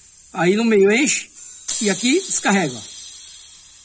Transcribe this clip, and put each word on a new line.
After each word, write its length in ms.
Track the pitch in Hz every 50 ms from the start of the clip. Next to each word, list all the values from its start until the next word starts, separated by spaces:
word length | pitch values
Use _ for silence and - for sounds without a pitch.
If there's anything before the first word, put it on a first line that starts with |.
| - - - - - -
Aí 220 | - 185 170 180 202
no 100 | 220 233
meio 280 | 226 220 196 190 202
enche 380 | 214 247 302 233 - - - - - - - - - - - - - -
e 80 | 220 202
aqui 320 | 185 170 208 247 285 381
descarrega, 560 | 381 - - - - - 196 196 170 139 123
ó. 60 | 113 107 - - - - - - - - - - - - - - - - - - -